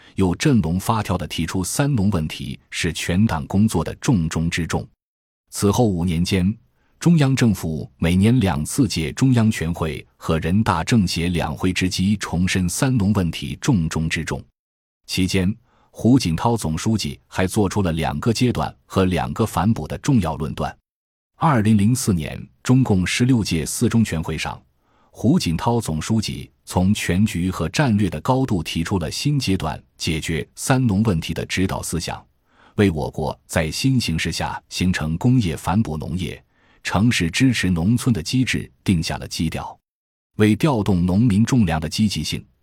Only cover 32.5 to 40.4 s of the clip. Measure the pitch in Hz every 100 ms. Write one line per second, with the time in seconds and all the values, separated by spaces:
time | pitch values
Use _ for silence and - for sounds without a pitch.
32.5 | _ _ - 98 76 62 - 71 - _
33.5 | 90 78 - 135 131 - 80 82 78 76
34.5 | - - - 90 87 78 82 - 127 92
35.5 | 73 - 95 110 78 - 82 76 - _
36.5 | _ _ _ - 90 120 - 85 - 131
37.5 | 113 92 85 90 120 131 107 - 127 123
38.5 | - - _ - 87 - 73 60 - 80
39.5 | 65 - - _ _ _ _ _ -